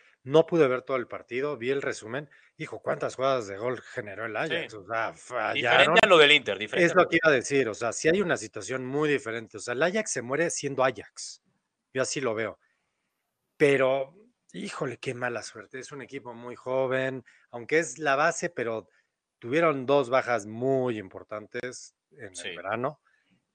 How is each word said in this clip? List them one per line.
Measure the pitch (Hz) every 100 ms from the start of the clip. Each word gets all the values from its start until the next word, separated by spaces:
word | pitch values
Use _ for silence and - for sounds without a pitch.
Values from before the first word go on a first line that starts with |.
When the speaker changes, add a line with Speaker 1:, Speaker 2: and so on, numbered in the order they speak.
| _ _
Speaker 1:
no | 127 151 165
pude | 175 139
ver | 127
todo | - 131
el | 113
partido, | 101 - 120 147 139
vi | 120
el | 135
resumen. | 139 107 107 123 151 - _ -
Hijo, | 156 110
cuántas | - 139 139 -
jugadas | 135 131 101
de | 98
gol | 120 117
generó | - - 104 95 113
el | 107 156
Speaker 2:
Sí. | 165
Speaker 1:
Ajax, | 135 107
o | 90
sea, | 113 107
fallaron. | - - 123 107 101
Speaker 2:
Diferente | 120 127 143 170
a | 208
lo | 175
del | 143
Inter, | 147 107 98
diferente | 107 135 175
Speaker 1:
Es |
Speaker 2:
a | 170
lo |
Speaker 1:
lo | 165
que | 165
iba | 160
a | 135
decir, | 107 139 117
o |
sea, | 104 117
sí | 107 156
hay | 175
una | 180 123
situación | 107 - 98 131 127
muy | 139 151
diferente. | 143 110 113 110 107
O |
sea, | 104
el | 123
Ajax | 165 202 214
se | 147
muere | 117 139 170
siendo | - 143 131
Ajax, | 131 104 - - - - _ _ _ _ _
yo | 131
así | 127 -
lo | 131 107
veo. | 110 87 _ _ _ _ _ _ _ _ _ -
Pero, | 147 139 131 135 135 175 _ _ _
híjole, | 175 202 - 143 120
qué | 135
mala | 120 123 117
suerte, | - 113 101 131
es | 123
un | 143
equipo | 113 135 127
muy | 117 120 117
joven, | - 131 131 131 131 131 - _ _
aunque | 120 117 156
es | 160 127
la | 151 135
base, | 160 165 175
pero | - 117 113 - _ _ _ _ _
tuvieron | 120 143 170 139 123
dos | 143 120
bajas | 127 120 120 104
muy | 110 127 135 127 110
importantes | 95 98 90 107 104 123 123 123 - _ _
en | - 110
el | 92
Speaker 2:
Sí. | 104 87
Speaker 1:
verano, | 90 110 131 151 _ _ _ _ _